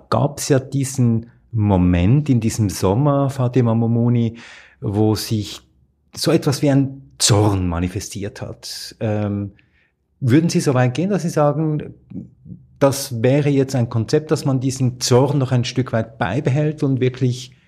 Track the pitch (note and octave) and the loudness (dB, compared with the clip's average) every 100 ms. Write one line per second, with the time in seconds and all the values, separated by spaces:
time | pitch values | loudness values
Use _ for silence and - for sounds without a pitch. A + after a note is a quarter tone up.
0 | - A2+ C#3+ - - C3+ B2+ C3+ C3+ - | -4 -2 -2 -4 0 0 0 -4 -4 0
1 | A#2+ A2+ A#2 _ _ A2 G#2 F#2+ F2+ F2 | 0 0 -4 _ _ 0 2 4 4 4
2 | F#2 C#3 D3 A#2+ A2 A2+ G#2 F2 F#2 G#2 | 4 2 2 0 0 0 -2 0 0 2
3 | D3 C#3 C#3 C3 B2 B2+ A#2 A2+ A#2 A#2 | 2 0 -2 -2 0 2 2 2 0 2
4 | A#2+ A#2+ A#2 A#2 - - - _ A2 G2+ | 2 2 0 -4 -16 -20 -20 _ -4 2
5 | G#2+ G#2 - A2 G2+ - - _ _ _ | 2 0 -2 -4 -6 -12 -20 _ _ _
6 | _ - - D#3+ D#3 B2+ D3 C#3 C3+ - | _ -6 0 0 0 0 2 2 0 -6
7 | - - - G#2 G#2 G2 F2+ E2+ F2+ G2+ | -18 -4 2 4 4 2 0 -2 -2 -4
8 | - G2+ G2 - - - - - - - | -10 -10 -12 -12 -14 -14 -16 -14 -16 -8
9 | A2+ G#2 G#2 G2+ G2+ - _ _ _ _ | -4 -2 -2 -4 -6 -12 _ _ _ _
10 | _ _ C3 D#3+ D#3+ F3+ D3+ B2+ B2 B2 | _ _ 2 2 4 0 0 2 2 0
11 | F#3 F#3 D#3+ D#3 D3 C#3+ D#3 D3+ - - | -2 -2 -2 0 0 0 -2 -4 -8 -16
12 | _ - - _ - - - _ C#3 C3+ | _ -16 -16 _ -20 -20 -20 _ 0 0
13 | - A#2 B2 C#3+ C#3+ C#3 C3+ C3+ A#2 A#2 | -6 0 2 2 2 2 0 0 -2 -2
14 | A2 D3+ D3+ D3+ C#3+ C3 C3 B2 B2 - | 0 0 0 -2 0 -2 -2 -2 -2 -2
15 | - B2 C#3 C#3+ B2+ B2+ A#2+ - B2+ A2+ | 2 4 4 0 0 0 0 -2 -2 -2
16 | A2+ - G2+ A#2 D#3 C3+ D3+ D#3 C#3 C3 | -4 -4 -4 -2 0 0 0 0 0 0
17 | B2 B2 C3 B2 - - | 0 0 -2 -2 -10 -20